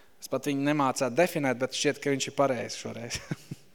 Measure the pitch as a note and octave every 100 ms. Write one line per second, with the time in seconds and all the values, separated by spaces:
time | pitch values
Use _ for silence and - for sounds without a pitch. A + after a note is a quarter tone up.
0 | - - - C3+ D3 C#3 C#3+ D3+ C3+ -
1 | C3 A#2+ F3+ E3 C#3 A#2+ C3 - D3 C3+
2 | C#3+ C#3 C3 - C#3 A#2+ A2+ - A2+ A2+
3 | A#2 - - - - - -